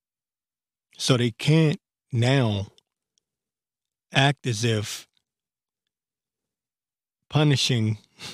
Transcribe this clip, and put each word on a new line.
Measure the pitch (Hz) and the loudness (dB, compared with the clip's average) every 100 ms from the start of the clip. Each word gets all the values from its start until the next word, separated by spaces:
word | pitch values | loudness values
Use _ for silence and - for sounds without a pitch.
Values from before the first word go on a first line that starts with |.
| _ _ _ _ _ _ _ _ _ - | _ _ _ _ _ _ _ _ _ -8
So | - 127 | 0 0
they | 123 | 0
can't | - - 160 156 - _ _ _ | -2 2 2 2 -2 _ _ _
now | 117 123 139 113 101 98 _ _ _ _ _ _ _ _ _ _ _ _ _ _ | -2 2 2 0 -2 -6 _ _ _ _ _ _ _ _ _ _ _ _ _ _
act | 143 139 139 131 | 0 0 0 -4
as | 107 | -4
if | 120 110 104 - - _ _ _ _ _ _ _ _ _ _ _ _ _ _ _ _ _ _ _ _ _ _ | -2 -2 -4 -10 -16 _ _ _ _ _ _ _ _ _ _ _ _ _ _ _ _ _ _ _ _ _ _
punishing | 147 151 131 - 123 110 104 _ _ - | 0 2 2 0 0 -2 -4 _ _ -20